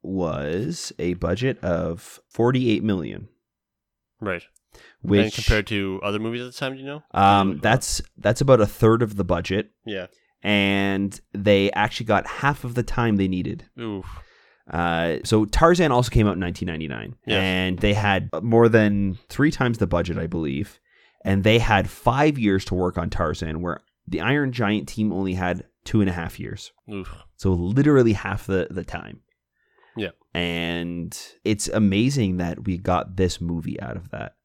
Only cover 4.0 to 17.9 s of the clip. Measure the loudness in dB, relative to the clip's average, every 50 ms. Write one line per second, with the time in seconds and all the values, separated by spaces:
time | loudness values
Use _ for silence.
4 | _ _ _ _ -8 -6 -6 -8 -10 _ _ _ _ _ _ -20 -20 -20 _ _
5 | -2 2 4 4 4 2 -2 -2 0 2 2 2 0 -2 -4 -4 -2 -4 -6 -4
6 | -4 -4 -2 -2 -4 -4 -6 -6 -10 -12 -10 -8 -8 -8 -8 -8 -12 -12 -12 -12
7 | _ _ 2 4 6 6 6 6 4 2 0 0 2 2 2 2 0 -4 -6 -6
8 | -8 -10 _ -2 -2 -2 0 2 6 6 6 6 6 0 2 2 4 4 6 4
9 | 2 -2 -2 -6 -2 -2 -2 -2 -2 -2 -4 -4 -4 _ _ _ _ -10 -10 -10
10 | -10 -12 _ _ _ _ _ _ -2 0 2 2 2 2 0 0 0 0 0 -2
11 | -2 -4 -6 -10 _ _ -10 -2 2 4 4 4 4 2 2 0 0 -2 -2 -6
12 | -2 0 0 0 0 -4 -8 -2 -2 -2 -2 -2 -8 -6 -4 -4 -2 -2 0 0
13 | 2 2 2 2 2 0 0 -2 -4 -6 -8 -10 -14 _ _ -12 -10 -8 -8 -8
14 | -10 -14 -18 -20 -20 _ _ _ _ _ _ _ _ -8 -4 -2 -2 0 0 0
15 | 0 -2 -2 -4 -2 2 2 2 2 2 4 4 6 6 6 4 4 4 4 2
16 | 0 2 2 2 2 2 2 0 -4 -4 -4 -6 -6 -6 -6 -6 -8 -8 -8 -10
17 | -10 -14 -14 _ _ -2 -2 0 0 0 0 0 0 -2 -2 0 0 0